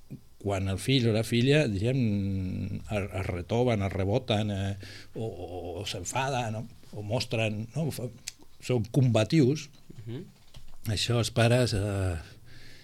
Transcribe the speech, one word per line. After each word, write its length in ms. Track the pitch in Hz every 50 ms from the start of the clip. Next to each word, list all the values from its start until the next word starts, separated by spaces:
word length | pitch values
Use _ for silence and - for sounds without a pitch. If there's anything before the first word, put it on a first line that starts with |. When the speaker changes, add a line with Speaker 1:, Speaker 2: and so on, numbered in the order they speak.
| - - - - - - -
Speaker 1:
quan 340 | - - 101 101 95 95 98
el 60 | 95 90
fill 300 | - 131 135 135 117 117
o 20 |
la 140 | 104 110 110
filla, 380 | - 117 120 120 135 143 156 147
diguem, 320 | 117 101 92 107 120 135 135 120 107 101 101 98 98 95 95 92 92 98 95 95 98 104
es, 240 | 104 - - 107 101 95
es 220 | 98 92 92 90
retoven, 540 | - 92 87 85 - - 120 127 123 113 104 98
es 80 | 95
reboten, 600 | 95 95 95 98 104 107 - - 110 104 107 104 101
eh, 240 | 95 98 98 98 - - - - - - -
o, 140 | - - 113
o, 320 | 113 87 87 90 85 90 90 85 87 82 90
o 20 | -
s'enfaden, 680 | - - 98 90 - - 131 135 135 139 123 123 110 110
no? 60 | 110 - - - - - - -
O 100 | 113 104
mostren, 640 | 101 117 123 120 - 123 110 113 107 107 104 113 117
no? 180 | - 147 165 135
Fa, 160 | - - 123 127 - - - - - - - - - - -
són 220 | - 123 120 107 - -
combatius. 720 | 143 131 123 110 110 110 - 160 160 131 120 156 156 - - - - - - - - 104
Speaker 2:
Mhm. 180 | 107 117 131 - - - - - - - - - - - - - 110 104
Speaker 1:
Això 240 | 90 - - 120
els 160 | 120 110 - -
pares, 400 | 120 113 117 120 127 123 - -
eh, 400 | 92 101 104 98 98 95 92 85 78 - - - - - - - - - - - -